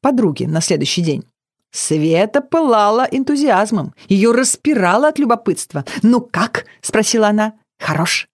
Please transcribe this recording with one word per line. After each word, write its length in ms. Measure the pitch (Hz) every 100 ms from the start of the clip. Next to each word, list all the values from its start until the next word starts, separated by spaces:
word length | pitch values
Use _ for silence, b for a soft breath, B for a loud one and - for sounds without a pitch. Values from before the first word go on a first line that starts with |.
подруге 480 | 269 262 208 143 170
на 120 | 156
следующий 420 | - 156 143 -
день. 220 | 165 139 - _ _ _ _
Света 680 | - - 156 156 165 214 277
пылала 680 | 269 330 302 220 208 220 262
энтузиазмом. 840 | 269 262 294 294 202 214 208 143 B B
Ее 240 | 196 226
распирало 760 | 240 262 - 294 233 185 202 302
от 100 | 302
любопытства. 680 | 269 233 - 175 - 147 139 B
«Ну 180 | 214 247
как?» 440 | 247 - 226 - - b
спросила 480 | - 214 208 233 208
она. 260 | 208 214 214 _ _
«Хорош?» 500 | - 151 165 - -